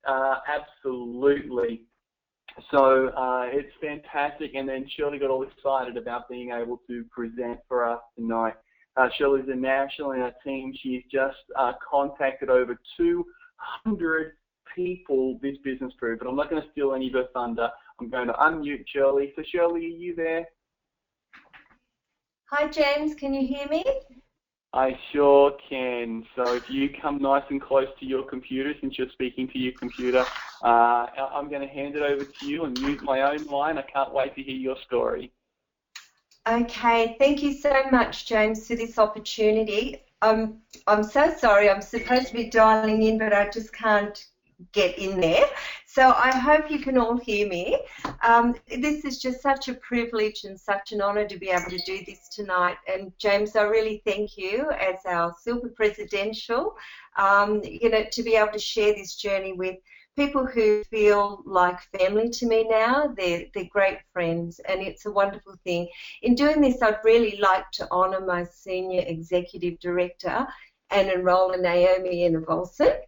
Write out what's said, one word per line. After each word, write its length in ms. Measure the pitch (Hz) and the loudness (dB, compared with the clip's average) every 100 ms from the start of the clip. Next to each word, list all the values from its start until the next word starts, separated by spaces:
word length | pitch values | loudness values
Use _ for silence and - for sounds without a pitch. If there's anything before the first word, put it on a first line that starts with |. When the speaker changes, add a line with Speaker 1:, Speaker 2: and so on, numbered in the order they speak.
| - | -4
Speaker 1:
uh, 340 | 135 135 131 - | -2 0 -2 -4
"Absolutely." 1400 | 147 - _ 135 127 120 123 139 143 - 123 120 113 _ _ _ _ _ _ - - - | -8 -8 _ -8 -8 -8 0 2 2 -2 -4 -4 -6 _ _ _ _ _ _ -20 -20 -2
So, 380 | 143 135 131 131 | 4 6 6 2
uh, 400 | 135 127 127 123 | -2 -4 -2 -2
it's 240 | 139 139 _ | -4 -6 _
fantastic. 720 | 151 147 - 147 143 143 151 | -10 -10 -8 -4 -4 -6 -10
And 140 | 135 135 | -8 -8
then 180 | 135 139 | -8 -10
Shirley 300 | - 147 143 | -6 -6 -2
got 120 | 135 | -2
all 140 | 131 | -2
excited 520 | 135 _ 139 135 123 120 | -4 _ -2 -2 -2 -8
about 320 | 117 120 120 | -8 -10 -10
being 220 | 123 123 | -12 -8
able 320 | 120 117 120 - | -6 -6 -8 -10
to 160 | 120 | -12
present 560 | 117 - 117 117 120 120 _ | -12 -10 -10 -6 -8 -8 _
for 180 | 123 120 | -2 -2
us 160 | 120 - - | -4 -10 -10
tonight. 380 | 117 113 113 - _ _ _ - | -4 -2 -2 -4 _ _ _ 0
Uh, 120 | 127 | 0
Shirley's 380 | - 143 139 131 | 2 2 2 0
a 60 | |
national 580 | 127 131 135 135 - 143 | -4 -2 0 -2 -6 -8
in 80 | 131 | -4
our 140 | 123 - | -6 -8
team. 280 | 143 135 131 | -10 -10 -10
She's 300 | 135 135 127 - | -12 -8 -8 -6
just, 320 | 135 135 135 _ - | -2 -2 -4 _ -2
uh, 160 | 123 | -2
contacted 760 | 117 - 143 139 139 135 131 135 | -2 -2 -2 -2 -2 -4 -2 2
over 300 | 127 123 120 - - | 2 2 -6 -12 -2
two 300 | 170 175 170 _ _ _ | 0 0 -6 _ _ _
hundred 800 | - - 220 196 165 160 160 _ _ _ _ | -14 -8 -6 -4 -2 -2 -4 _ _ _ _
people 640 | - 180 180 - 135 131 120 | -8 -6 -6 -2 0 0 -4
this 200 | 139 139 | -8 -8
business 340 | 139 127 127 - | -8 -8 -10 -8
through, 180 | 117 113 | -8 -6
but 80 | 123 | -6
I'm 80 | 131 | -6
not 120 | - | -4
gonna 220 | 156 151 | -6 -8
steal 220 | - 139 | -4 -2
any 140 | 131 131 | -2 -2
of 60 | |
her 120 | 127 127 | -4 -4
thunder. 360 | 127 120 113 117 - _ - | -6 -6 -4 -4 -6 _ -16
I'm 80 | 117 | -8
going 180 | 127 123 | -6 -4
to 60 | |
unmute 520 | 113 151 165 147 139 - | 2 2 2 -6 -8 -8
Shirley. 440 | 143 139 139 139 - | 2 2 2 -2 -8
So, 60 | |
Shirley, 440 | 156 180 170 170 165 | -8 0 0 0 -6
are 120 | 165 | -10
you 160 | 175 165 | -10 -6
there? 320 | 165 165 170 _ _ _ _ _ _ _ _ - _ - _ _ _ _ _ _ _ _ _ | -4 -4 -6 _ _ _ _ _ _ _ _ -20 _ -20 _ _ _ _ _ _ _ _ _
Speaker 2:
Hi, 180 | 285 302 | -2 -2
James. 460 | 311 285 294 302 | 0 0 2 -2
Can 180 | - 277 | -6 -6
you 140 | 269 262 | -4 -4
hear 200 | 285 285 | -4 -4
me? 160 | 311 427 539 - - _ _ _ _ _ | -2 -2 -4 -8 -20 _ _ _ _ _
Speaker 1:
I 260 | 131 131 131 - | -2 -2 -2 -6
sure 440 | 147 143 139 143 139 - | 2 8 8 8 2 -10
can. 580 | 135 127 123 117 113 113 | -6 -4 -4 -6 -8 -10
So 200 | - 123 | -4 -2
if 140 | 120 - | -2 -4
you 220 | 135 139 139 | -4 -4 -4
come 180 | 151 143 | -6 -2
nice 260 | 139 139 139 | 2 0 0
and 100 | 139 | -8
close 280 | - 135 135 - | 0 0 0 -8
to 60 | 131 | -6
your 180 | 131 | -6
computer, 500 | 135 131 - 131 131 147 | -4 -12 -8 -6 -6 -6
since 180 | 135 135 | -8 -6
you're 100 | 127 | -8
speaking 380 | - 131 123 131 | -6 -8 -6 -8
to 100 | 127 | -4
your 140 | 127 | -6
computer, 500 | 127 123 - 127 127 123 - - - | -6 -12 -4 0 2 0 -4 -14 -2
uh, 440 | 120 117 120 120 120 | 4 6 6 4 -2
I, 240 | - 135 | -6 -8
I'm 160 | 143 143 | -6 -8
gonna 200 | 143 139 | -8 -8
hand 280 | 139 143 147 | -8 -8 -4
it 60 | |
over 220 | 147 143 | -2 -2
to 220 | 139 - 139 | -6 -12 -8
you 180 | 151 | -6
and 160 | 156 123 | -6 -4
mute 220 | 139 147 | -4 -4
my 200 | 143 131 | -2 2
own 220 | 139 147 151 | 2 0 -4
line. 320 | 139 147 156 | -2 -2 -2
I 40 | |
can't 300 | 135 139 135 | -4 -4 -2
wait 220 | 139 135 | -2 -2
to 80 | 135 | -6
hear 140 | 135 131 | -10 -6
your 200 | 131 131 | -6 -6
story. 480 | - 123 117 117 - _ _ _ _ _ _ - - _ _ _ 220 | -2 0 0 -4 -10 _ _ _ _ _ _ -20 -20 _ _ _ -2
Speaker 2:
Okay, 680 | 233 233 - 240 233 226 - | 0 0 0 2 2 2 2
thank 240 | 277 285 | 2 4
you 120 | 285 | -2
so 300 | 277 285 269 269 | 0 2 2 4
much, 360 | 254 233 - - | 2 2 -4 -2
James, 400 | 226 214 220 - | 2 2 0 -6
for 80 | |
this 240 | 233 233 233 | -6 -4 2
opportunity. 1080 | 214 214 214 - 214 220 214 202 254 262 _ _ | 2 2 -10 0 2 2 0 -2 -4 -8 _ _
Um, 380 | 220 220 220 - _ - - | 2 2 0 -8 _ -8 2
I'm 180 | 214 | 2
so 280 | 214 277 320 | 2 2 2
sorry, 380 | 320 233 202 208 | 4 4 6 6
I'm 100 | 196 | 4
supposed 460 | - 233 - 254 262 | -2 -8 0 0 0
to 80 | |
be 160 | 233 220 | -6 0
dialing 520 | 226 220 220 220 214 | 6 6 6 4 4
in, 160 | 220 220 | 4 2
but 140 | 214 | 2
I 160 | 202 202 | 2 2
just 240 | 226 220 | -2 -10
can't 500 | - 226 208 208 208 - _ _ _ 180 | -6 2 2 0 -10 -20 _ _ _ -6
get 260 | 202 180 - | 0 0 0
in 220 | 190 190 | -6 0
there. 260 | 165 - 571 - - - - | 2 4 4 2 -12 -16 -4
So 260 | - 262 254 | 4 6 6
I 200 | 254 262 | 4 2
hope 340 | 262 302 311 | 4 4 4
you 80 | 294 | -4
can 180 | 269 254 | 0 2
all 200 | 233 240 | 2 0
hear 320 | - 208 208 | -2 -2 0
me. 300 | 175 185 523 - - - - | -2 0 -2 -2 -12 -12 0
Um, 320 | 233 233 240 240 _ | 4 6 4 0 _
this 360 | 247 294 302 | -4 -2 -2
is 160 | 294 254 | -4 -6
just 220 | 262 254 | -6 -2
such 260 | 277 269 262 | 0 0 -2
a 60 | |
privilege 720 | 247 - 240 233 226 214 214 | -10 -4 -4 -2 -2 -2 -4
and 140 | 196 190 | -16 -14
such 340 | - 202 - | -4 -4 -4
an 80 | 208 | -2
honour 260 | 202 208 208 | -2 0 -4
to 100 | 190 | -6
be 120 | 190 | -2
able 200 | 180 180 | -2 -2
to 80 | 185 185 | -10 -8
do 180 | 190 185 | -10 -10
this 220 | - - | -20 -20
tonight. 480 | - 202 180 180 - - | -12 -4 0 0 -2 -6
And 240 | 190 190 - | -8 -8 -4
James, 380 | 208 202 214 220 | 0 2 2 0
I 60 | |
really 400 | 208 220 220 208 | 2 2 0 -4
thank 320 | - 196 208 - | -4 -4 -4 -6
you 340 | 190 220 302 | -6 -4 -4
as 260 | - 190 185 190 | -2 -2 -4 -4
our 280 | 175 170 170 | -2 -2 -4
Silver 280 | - 240 240 | -6 -6 -6
Presidential, 1040 | - 214 208 - 202 208 220 - 240 381 - - - - - | -2 -2 -2 -6 -4 -4 -6 -4 -2 -2 -8 -20 -20 -10 0
um, 460 | 196 202 208 214 | 4 6 4 0
you 260 | - - 226 | -2 0 2
know, 140 | 220 214 | 2 0
to 100 | - | -4
be 140 | 233 220 | 2 4
able 160 | 214 | 4
to 60 | 214 | 0
share 340 | - - 208 | -4 0 2
this 240 | 208 190 - | 2 -4 -8
journey 360 | 208 196 190 | -4 -2 -4
with 240 | 180 185 185 _ - _ - | -6 -6 -6 _ -20 _ -2
people 300 | 285 285 254 | 0 0 0
who 380 | 240 214 208 | 2 4 4
feel 580 | 208 220 208 202 208 202 | 0 4 6 6 2 -4
like 340 | - 185 180 180 - 190 | -2 2 2 2 -12 0
family 300 | 185 208 233 | 2 2 0
to 160 | 233 240 | -2 2
me 180 | 226 220 | 2 4
now. 440 | 220 226 262 294 220 | 2 4 2 0 -2
They're, 300 | 180 170 - | -2 -2 -6
they're 160 | 202 180 | -10 -4
great 280 | 202 196 196 _ | 2 0 0 _
friends, 480 | 185 170 165 170 - - | -4 -2 -2 -6 -12 -6
and 120 | 190 | -6
it's 260 | 190 - 214 | -6 -10 -4
a 60 | |
wonderful 440 | 202 196 202 - 190 | 0 0 -2 -18 -14
thing. 240 | - 175 175 - - - | -4 -4 -4 -12 -20 -4
In 140 | 247 240 | 2 4
doing 240 | 285 302 | 4 6
this, 200 | 277 247 | 4 4
I'd 240 | 226 214 | 2 4
really 340 | 220 233 226 202 | 4 6 4 2
like 320 | 196 185 - | 2 2 0
to 180 | - - | -10 -4
honour 300 | 185 185 190 | 0 0 0
my 240 | 190 175 | -2 -4
Senior 580 | 175 _ 190 185 185 185 170 | -4 _ -8 -6 -2 -2 -2
Executive 720 | 165 165 180 175 180 175 170 | -6 -2 -2 -2 -6 -6 -6
Director 640 | 175 175 180 175 180 220 277 - - _ _ | -4 -2 -2 -4 -4 -4 -4 -10 -20 _ _
and 200 | 202 196 | 2 2
enroller, 500 | 185 180 185 185 185 | 2 4 4 4 2
Naomi 680 | 180 175 180 185 185 175 175 | 0 4 4 4 0 0 2
Inovolson. 680 | 160 160 165 180 - 440 605 | 0 0 -4 -4 2 2 2